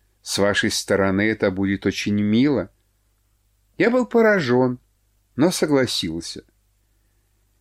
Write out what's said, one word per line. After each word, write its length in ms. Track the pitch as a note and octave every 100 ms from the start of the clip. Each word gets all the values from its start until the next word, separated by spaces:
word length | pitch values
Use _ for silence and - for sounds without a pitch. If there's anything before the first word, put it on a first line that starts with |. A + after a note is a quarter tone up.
| _ _
С 160 | - -
вашей 340 | G2+ G2+ G#2+
стороны 520 | - - G2 G2 F#2+
это 280 | G#2+ A2 G#2
будет 360 | F#2 G2 G2 G2+
очень 340 | - - G#2
мило». 500 | G#2 A2 C#3+ C3+ F2+ _ _ _ _ _ _ _ _ _ _ -
Я 100 | G3
был 160 | B3+
поражён, 760 | B3 A#3 A3 G3+ B2+ B2 B2+ B2 _ _ _ _ _ -
но 140 | C4+
согласился. 920 | - E3 C#3+ B2+ - F2 E2 - - - _ _ _ _ _ _ _ _ _ _ _